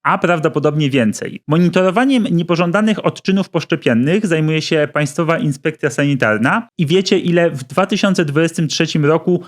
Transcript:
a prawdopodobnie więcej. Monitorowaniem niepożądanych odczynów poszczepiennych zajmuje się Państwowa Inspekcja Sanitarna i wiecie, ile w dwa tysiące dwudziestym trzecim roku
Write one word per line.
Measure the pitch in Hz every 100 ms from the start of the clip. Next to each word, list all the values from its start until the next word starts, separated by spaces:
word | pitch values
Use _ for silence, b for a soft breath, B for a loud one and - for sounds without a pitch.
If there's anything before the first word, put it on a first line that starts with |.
a | 139 190
prawdopodobnie | 185 170 156 151 147 151 147
więcej. | 131 113 - - - -
Monitorowaniem | 156 175 185 185 185 262 262 196
niepożądanych | 170 170 170 175 185 220 208 -
odczynów | - - 190 185
poszczepiennych | 170 - 165 - 113 131 190 208
zajmuje | 165 156 156
się | 151 160 147
Państwowa | 147 147 - 160 165
Inspekcja | 151 143 160 151 151
Sanitarna | 151 143 139 113 107 120 202 233 -
i | 151
wiecie, | 180 190 190
ile | 175 175 170
w | 143 -
dwa | - 190
tysiące | 202 202 185 160
dwudziestym | 143 165 165 160
trzecim | - 160 160 147
roku | 160 165 180